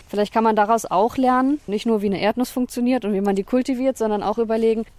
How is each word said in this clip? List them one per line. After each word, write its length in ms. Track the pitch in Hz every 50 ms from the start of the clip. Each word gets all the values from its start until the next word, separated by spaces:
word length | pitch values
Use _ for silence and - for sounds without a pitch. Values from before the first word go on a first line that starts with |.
| - -
Vielleicht 240 | - 202 208 - -
kann 120 | 233 220
man 100 | 226 214
daraus 300 | 214 208 202 233 226 -
auch 300 | - 165 180 208 240 -
lernen, 440 | - 254 247 254 254 262 269 294 294 -
nicht 180 | - 202 214 -
nur 140 | 233 226 208 202
wie 40 |
eine 140 | 208 196 165
Erdnuss 300 | - 208 226 240 254 -
funktioniert 540 | - 254 254 - - 240 240 240 262 247 202
und 80 | 202 208
wie 80 | 190
man 160 | 202 202 196
die 60 | 190 196
kultiviert, 540 | - - 254 254 - 262 240 262 269 254 -
sondern 240 | 226 214 208 202 -
auch 160 | 196 214 233
überlegen, 460 | 226 214 226 226 226 226 220 226 226 - -